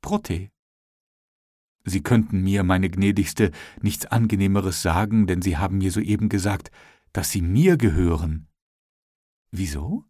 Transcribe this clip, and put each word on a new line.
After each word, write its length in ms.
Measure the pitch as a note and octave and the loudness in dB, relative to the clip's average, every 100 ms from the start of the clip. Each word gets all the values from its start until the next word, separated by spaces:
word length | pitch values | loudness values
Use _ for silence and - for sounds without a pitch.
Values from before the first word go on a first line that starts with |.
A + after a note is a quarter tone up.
„Prote.“ 480 | - G#3 - F2 G2 _ _ _ _ _ _ _ _ _ _ _ _ _ | -2 -4 -2 -6 -6 _ _ _ _ _ _ _ _ _ _ _ _ _
„Sie 180 | - G2 | -4 -4
könnten 400 | - A#2+ A2 G2 | 2 2 2 0
mir, 200 | F#2+ G2 | 0 2
meine 280 | F#2 F#2 F#2+ | 2 2 0
Gnädigste, 640 | F#2 G2 G2+ F#2 - G#2 - - - | 0 0 2 -2 0 -2 -2 -18 -6
nichts 260 | G#2 - - | -4 -4 -2
Angenehmeres 760 | A#2 A2 G2+ G2 G2+ F#2+ E2+ | 0 0 2 2 2 0 -2
sagen, 440 | F2 E2 G#2 A2 G2+ | -2 0 2 2 2
denn 140 | F2+ | 0
Sie 160 | F2+ D#2+ | 0 -2
haben 220 | F#2+ G2 | -2 0
mir 140 | F#2+ | 0
soeben 360 | F2+ - G#2 G#2+ | -2 -2 0 0
gesagt, 420 | G#2 F#2+ G2 - - - _ _ | 0 -2 -4 -6 -20 -20 _ _
dass 180 | - E2+ | -6 -4
Sie 120 | G2+ | -2
mir 340 | E2+ G2+ F#3 E3+ | 0 4 6 6
gehören.“ 720 | A#2 D#2 F2 E2 D#2+ D#2 - _ _ _ _ _ _ _ _ _ _ | 4 4 2 2 -2 -4 -10 _ _ _ _ _ _ _ _ _ _
„Wieso?“ 540 | - F#2 C#2+ D2 G#3 | -6 -6 -4 -6 -6